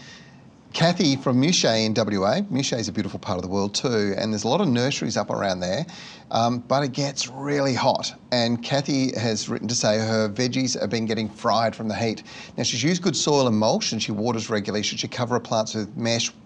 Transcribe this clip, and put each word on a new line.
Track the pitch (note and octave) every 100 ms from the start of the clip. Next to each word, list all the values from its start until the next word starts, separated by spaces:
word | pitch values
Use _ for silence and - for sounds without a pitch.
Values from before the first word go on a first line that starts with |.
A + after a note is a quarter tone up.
| - - - - - - -
Kathy | - E3 F3 E3+ C3+
from | D3+ B2
Muche | D3 F3+ C#3+ A2+ A2
in |
W | G#2+ G#2 G2+
A. | G2 D3 G3+
Muche | C3+ C3+ B2+
is | G#2+
a |
beautiful | F#2 F#2+ G2+
part | - F#2
of |
the | F2+
world | G2 G2 G2+
too, | C#3 A2+ G2+ G2
and | A2
there's | G#2+ A2
a |
lot | D3+
of | G3+
nurseries | A#2+ B2+ C#3+ D3 G#2+
up | G2+
around | A2 G2+ F#2
there, | F2+ G2 E3+ - - - -
um, | - A#2 B2 -
but | C3+
it | C#3+
gets | A#2+ C#3+ C#3 B2
really | C3 C#3 C#3+ C#3
hot. | A#2 B2+ G#2 - - -
And | B2 A#2 A#2
Kathy | - C#3 C#3 C#3 C3 -
has | A#2 A2 -
written | A#2+ G#2+
to | A#2+
say | A#2 G#2+
her | A2 A2 A2
veggies | G2+ B2+ B2 B2+ -
have | G#2+
been | A2+ A2
getting | A2 G#2+
fried | - A#2 G#2+ A2+ G2
from | A2
the | G2+
heat. | A#2 G#2+ - - - -
Now, |
she's | B2 B2
used | C#3 F3
good | F3+ C3+
soil | - C#3+ B2+
and | G#2+
mulch, | A2 F#3 A3
and | A2+
she | A2+
waters | G#2 A#2 A2+ G#2+
regularly. | G#2+ G2+ G2+
Should | G2+ A2
she | A2+
cover | - A#2+ A#2+
her |
plants | - A2+ A2 A2
with | G2 -
mesh | A#2 A#2 - -